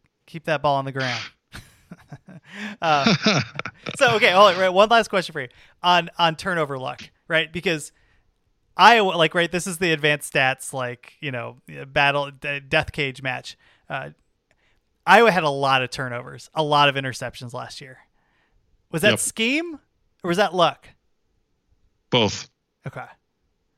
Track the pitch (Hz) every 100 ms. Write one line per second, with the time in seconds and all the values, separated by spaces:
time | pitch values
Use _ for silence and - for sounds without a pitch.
0 | _ _ _ 170 - 147 147 139 135 135
1 | 131 117 - _ _ - - _ _ -
2 | _ - - 185 _ 196 208 208 165 151
3 | 139 190 - 175 - - - - - -
4 | 254 220 220 185 208 180 190 180 214 233
5 | 214 196 165 156 127 - - _ 180 180
6 | 170 - 170 156 190 170 147 135 131 131
7 | - _ _ 160 156 170 185 160 - _
8 | _ _ _ _ _ _ _ - 196 233
9 | 190 180 160 180 170 175 196 165 180 156
10 | 151 147 - 151 131 131 - 135 123 123
11 | - _ 135 127 117 123 - 151 139 143
12 | 143 143 139 135 147 143 135 156 151 -
13 | 139 127 131 127 - - _ _ _ 139
14 | 147 151 _ _ _ _ _ _ _ _
15 | - 196 233 180 160 139 139 131 127 -
16 | 127 120 131 135 - - 151 147 143 135
17 | 135 120 123 - 123 127 123 - 135 131
18 | _ _ _ _ _ _ _ _ _ 165
19 | 202 214 - - 226 285 339 302 _ _
20 | _ _ 180 175 196 180 165 120 - _
21 | _ _ _ _ _ _ _ _ _ _
22 | _ 123 104 - - _ _ _ 131 -
23 | 120 - _ _ _ _ _